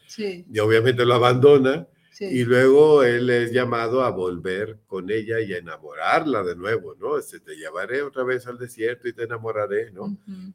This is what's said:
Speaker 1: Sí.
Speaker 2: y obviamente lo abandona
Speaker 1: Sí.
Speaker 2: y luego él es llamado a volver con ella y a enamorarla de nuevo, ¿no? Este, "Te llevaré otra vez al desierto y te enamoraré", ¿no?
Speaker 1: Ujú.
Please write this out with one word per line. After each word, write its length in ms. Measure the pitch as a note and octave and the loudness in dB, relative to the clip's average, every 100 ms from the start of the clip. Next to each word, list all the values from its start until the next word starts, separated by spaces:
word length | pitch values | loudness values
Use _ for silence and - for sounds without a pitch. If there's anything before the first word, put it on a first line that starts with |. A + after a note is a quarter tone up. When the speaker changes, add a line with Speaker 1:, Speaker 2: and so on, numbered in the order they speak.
| _ | _
Speaker 1:
Sí. 380 | - G#3 F3+ - | -10 -10 -10 -8
Speaker 2:
y 80 | G#2+ | -2
obviamente 460 | G#2+ A2+ B2 A#2+ A#2+ | 2 4 4 2 2
lo 80 | |
abandona 760 | B2 B2 B2 C#3 C#3+ C3 D3+ - _ _ | 4 4 6 8 8 4 0 -6 _ _
Speaker 1:
Sí. 140 | - G3 | -14 -6
Speaker 2:
y 180 | B2+ | -2
luego 600 | A#2+ B2 C3 C#3 D#3 D3 | 2 4 6 6 8 6
él 260 | B2 A#2+ B2 | 4 2 2
es 220 | A#2+ A#2 | 0 0
llamado 520 | B2 B2 A#2 A2+ C3 | 0 0 -2 -2 0
a 60 | B2 | 0
volver 680 | F#2 F2+ F2 F2+ F#2 G#2+ G#2+ _ | -2 -4 -6 -6 -6 -6 -10 _
con 220 | F#2+ F2+ | -10 -6
ella 280 | A2 G#2+ A2+ | -6 -4 -6
y 120 | G2+ | -6
a 40 | F2+ | -8
enamorarla 840 | E2 D2+ D2+ D2 F2 D3 D#3 A2+ | -12 -16 -16 -8 -2 0 0 -2
de 120 | F2+ E2+ | -4 -6
nuevo, 400 | G2 A2 E2+ D2+ | -4 -4 -6 -10
¿no? 220 | A2 D3 | -6 -6
Este, 220 | - F2 | -8 -16
"Te 160 | - D#2 | -20 -16
llevaré 460 | D#2 E2+ G2+ C3 | -12 -10 -6 -6
otra 200 | C#3+ C3+ | -6 -6
vez 220 | B2+ B2+ A#2+ | -4 -6 -8
al 100 | A#2+ | -14
desierto 480 | A#2+ - A2+ A#2+ A#2+ | -14 -6 -6 -6 -10
y 60 | |
te 100 | A#2 | -10
enamoraré", 680 | A2+ A#2 A2+ G#2+ G#2 G#2 - | -10 -8 -6 -4 -4 -4 -6
¿no? 120 | F#2 G3+ | -10 -10
Speaker 1:
Ujú. 480 | G3+ - F#3+ F#3 | -12 -14 -16 -18